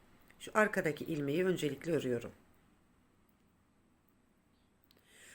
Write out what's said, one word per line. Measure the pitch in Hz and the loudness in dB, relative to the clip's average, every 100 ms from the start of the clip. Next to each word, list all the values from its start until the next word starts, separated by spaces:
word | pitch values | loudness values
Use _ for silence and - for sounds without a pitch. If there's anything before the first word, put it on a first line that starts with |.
| - - - - | -20 -20 -20 -20
şu | - | -4
arkadaki | 214 208 202 156 147 - | 2 2 2 0 -2 -4
ilmeği | 156 139 156 185 | -2 0 2 2
öncelikle | 170 151 135 160 | 2 0 -2 0
örüyorum. | 151 127 120 - - - - _ _ _ _ _ _ _ _ _ _ _ _ _ _ _ _ _ _ _ _ _ _ _ - _ - - | 0 2 -2 -4 -16 -20 -20 _ _ _ _ _ _ _ _ _ _ _ _ _ _ _ _ _ _ _ _ _ _ _ -20 _ -20 -20